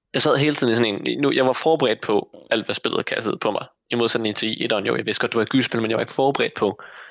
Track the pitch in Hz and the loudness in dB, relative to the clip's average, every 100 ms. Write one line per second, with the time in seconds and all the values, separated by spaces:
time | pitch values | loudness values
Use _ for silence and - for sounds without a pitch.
0 | _ 139 151 135 151 143 123 113 113 101 | _ 0 2 4 2 2 2 2 2 0
1 | - 120 143 127 131 123 156 160 123 113 | -4 0 0 2 2 2 2 2 2 0
2 | - 104 - - 67 113 98 104 - - | 0 0 0 -16 -2 -2 -2 -4 -2 -2
3 | - - 110 - 110 101 - _ _ 120 | -2 -2 -2 -2 -2 -2 -8 _ _ 0
4 | 113 117 110 101 113 - 123 107 101 - | 0 0 -2 -2 -4 -4 -2 0 0 -2
5 | - 104 - 117 107 131 120 117 110 117 | -2 -2 -2 0 2 2 2 -2 0 -2
6 | 117 - 135 139 117 - 104 - - - | -2 2 2 2 -2 0 -2 -2 -12 -20
7 | - | -16